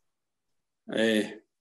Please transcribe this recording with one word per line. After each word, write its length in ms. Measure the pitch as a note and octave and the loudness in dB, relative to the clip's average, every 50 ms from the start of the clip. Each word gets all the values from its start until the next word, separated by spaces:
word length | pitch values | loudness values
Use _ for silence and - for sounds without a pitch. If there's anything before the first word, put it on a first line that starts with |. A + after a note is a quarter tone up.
| _ _ _ _ _ _ _ _ _ _ _ _ _ _ _ _ _ - | _ _ _ _ _ _ _ _ _ _ _ _ _ _ _ _ _ -6
إيه، 520 | - A2 A2+ A2+ A2 G#2+ G2+ - - - - _ _ _ | -2 0 2 2 2 2 0 -2 -6 -14 -18 _ _ _